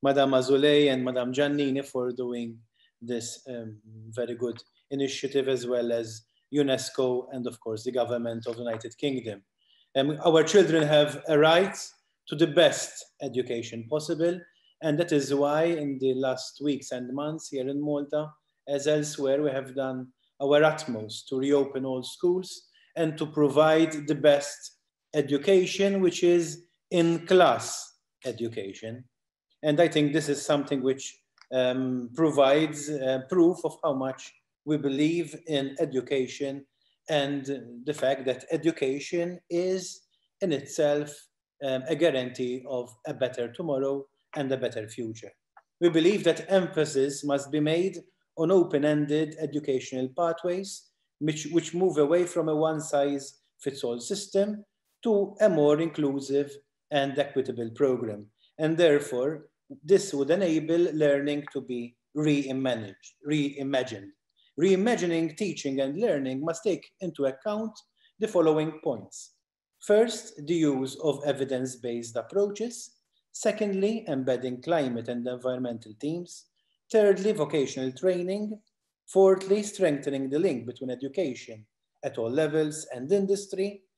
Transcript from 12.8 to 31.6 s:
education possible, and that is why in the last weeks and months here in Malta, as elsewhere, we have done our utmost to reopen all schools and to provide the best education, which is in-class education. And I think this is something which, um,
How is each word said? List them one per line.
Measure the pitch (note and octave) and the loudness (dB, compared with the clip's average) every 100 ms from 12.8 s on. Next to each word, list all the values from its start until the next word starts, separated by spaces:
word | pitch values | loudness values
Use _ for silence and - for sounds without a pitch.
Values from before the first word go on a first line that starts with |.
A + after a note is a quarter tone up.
| - - - _ | -8 -12 -20 _
education | C#3 A#2+ B2 A#2 A#2 A#2 A2+ | -6 -4 -4 -4 -6 -10 -4
possible, | D3+ D3+ D#3+ E3+ F3+ F3 _ _ _ | -4 -2 0 0 -2 -8 _ _ _
and | D#3+ D3 | -2 0
that | E3+ | 2
is | D3 C3 | 2 2
why | C#3 C#3+ D3+ | 2 2 2
in | E3 E3+ D3 C3+ | 2 0 -2 -2
the | C3 B2+ | 0 2
last | C3 B2+ - - | 0 -2 -6 -6
weeks | C#3+ C3+ - | -2 -2 -4
and | B2+ B2 | -10 -8
months | C3+ D3 D#3 - | -6 -6 -6 -8
here | C#3 B2+ | -6 -4
in | C#3+ | -4
Malta, | D3 D3 C#3+ D3+ D3+ - _ _ - | -2 -4 -2 -4 -4 -10 _ _ -6
as | C#3+ C#3 | -4 0
elsewhere, | D3+ D3 - C#3 C3+ | 0 0 -4 0 2
we | D3+ | 0
have | C3+ C3 | -2 -6
done | B2+ C3 B2+ B2+ _ _ _ | -6 -4 -6 -10 _ _ _
our | C#3 D3 | 4 6
utmost | D#3 D3+ - A2+ G#2+ - - | 6 2 -6 -8 -8 -12 -8
to | C3 | -4
reopen | C#3 C#3+ C#3 C3+ C3 | 2 2 2 -2 -4
all | B2+ | -6
schools | B2 - F3+ F3+ F3+ - _ _ _ - | -8 -4 0 0 -2 -14 _ _ _ -2
and | D#3+ D#3 | -2 -2
to | D3+ | -6
provide | D3+ D3 C3 D#3 D#3+ E3 D#3 D3 | 2 4 6 6 6 4 0 -4
the | D#3 | 4
best | D3 C#3+ - - - _ _ _ _ | 6 6 2 -12 -18 _ _ _ _
education, | D3+ C#3 C#3+ C#3 G3 F3+ - G3 G3 | -2 0 0 4 4 4 2 0 2
which | F3+ E3+ | 2 2
is | F3 F3 D#3+ D3+ _ _ _ | 4 4 2 -8 _ _ _
in-class | F3+ E3+ E3+ E3 F#3+ E3 A2+ - - - _ _ _ B2+ | 2 2 2 4 6 6 4 -2 -10 -12 _ _ _ -10
education. | A2 A#2 A2 G2 G2 A2 A#2+ C3 _ _ _ _ _ | -6 -6 -6 -10 -10 -12 -12 -16 _ _ _ _ _
And | D3+ D3 | 0 4
I | E3+ | 4
think | D#3 D3 | 4 2
this | D3+ D3+ | 0 0
is | C#3 | -4
something | - D3 C#3 C#3 | 0 0 0 -2
which, | B2+ C3+ - - _ _ - | 0 -2 -6 -18 _ _ -6
um, | B2+ | 0